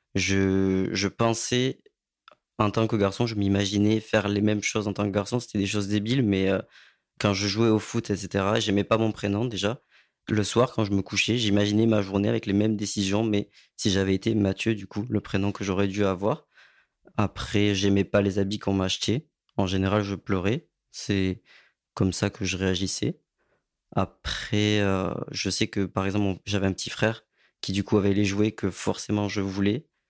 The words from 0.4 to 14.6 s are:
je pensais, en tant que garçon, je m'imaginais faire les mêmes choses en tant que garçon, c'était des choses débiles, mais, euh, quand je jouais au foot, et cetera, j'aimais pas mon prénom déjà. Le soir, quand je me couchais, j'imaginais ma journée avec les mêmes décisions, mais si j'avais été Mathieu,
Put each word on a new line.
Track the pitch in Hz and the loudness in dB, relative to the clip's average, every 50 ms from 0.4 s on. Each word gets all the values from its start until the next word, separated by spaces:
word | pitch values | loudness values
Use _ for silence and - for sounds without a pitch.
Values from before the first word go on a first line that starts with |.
| 95 95 95 95 95 95 95 95 95 90 | 2 2 2 2 2 2 2 0 0 -2
je | 85 95 98 | -2 -2 -2
pensais, | 98 - - 117 117 113 113 - - 127 123 127 131 131 - _ _ _ _ _ _ _ _ _ _ - _ _ _ _ - | -2 -2 0 0 0 0 0 -2 -2 0 0 0 -2 -4 -6 _ _ _ _ _ _ _ _ _ _ -20 _ _ _ _ -2
en | 110 104 98 | -2 0 2
tant | 113 113 104 | 0 0 2
que | - | 2
garçon, | 107 98 98 98 - 120 117 | 2 2 2 0 0 -2 -2
je | 113 | -2
m'imaginais | 104 101 98 98 98 101 98 101 101 104 107 110 110 | 0 0 2 2 2 2 0 2 2 2 4 2 2
faire | - - - 110 98 | 0 0 0 0 2
les | 101 101 101 | 2 0 2
mêmes | 101 104 107 104 | 2 2 2 0
choses | 101 - - 110 104 104 | 0 -2 -2 -2 -2 -2
en | 101 | -2
tant | - 104 | -2 -2
que | 101 | -2
garçon, | 95 101 98 - - 123 | 0 -2 -2 -2 -2 -4
c'était | 120 - - 107 | -4 -4 -4 -2
des | 98 98 | -2 -2
choses | 104 107 101 | -2 -2 -2
débiles, | 98 104 107 101 110 123 139 127 | 0 0 -2 0 0 0 0 2
mais, | 104 98 95 95 95 | 2 2 2 2 2
euh, | 98 92 - - _ - - - _ _ _ _ _ - | 0 0 -2 -6 _ -20 -20 -20 _ _ _ _ _ -2
quand | - 107 101 | 0 0 2
je | 95 101 | 2 0
jouais | 101 95 107 113 117 | -2 0 2 2 4
au | 110 107 | 4 2
foot, | - - - 117 113 - | 0 -2 -4 -4 -2 -2
et | 104 | -4
cetera, | 92 101 92 - 101 95 98 107 117 | -4 -4 -2 -2 0 0 2 0 0
j'aimais | 107 107 98 101 101 | 0 2 2 0 2
pas | - 113 110 | 2 2 2
mon | 110 110 104 | 2 0 -2
prénom | - - 101 101 104 120 | -2 -2 -2 -2 -2 -2
déjà. | 127 110 92 95 101 120 139 _ _ _ - _ _ _ _ _ - | -4 -4 -2 -2 -2 -4 -4 _ _ _ -20 _ _ _ _ _ -2
Le | - 107 101 | 0 0 0
soir, | 98 - 113 123 127 - | 2 2 2 2 2 2
quand | - 110 | -2 -2
je | 101 | 0
me | 101 98 92 | 0 0 0
couchais, | - - 98 - - 110 123 | -2 -2 -2 0 0 0 0
j'imaginais | 117 107 98 104 104 104 104 107 113 | 0 2 2 2 2 2 2 2 4
ma | 113 107 104 101 | 4 4 2 0
journée | 95 98 101 101 104 | 0 0 0 0 0
avec | 117 113 - | 0 -2 -2
les | - 98 | 0 2
mêmes | 98 104 110 110 | 2 2 2 0
décisions, | 104 104 98 - 107 98 95 98 104 113 | -2 -4 -4 -2 -2 0 0 2 0 0
mais | 113 104 101 101 - _ - - _ _ | 2 0 0 -2 -4 _ -20 -20 _ _
si | - - 110 | -4 -2 0
j'avais | 95 98 98 95 95 | 2 2 2 2 2
été | 95 - 113 110 | 0 0 0 2
Mathieu, | 110 98 98 95 - | 2 2 2 0 0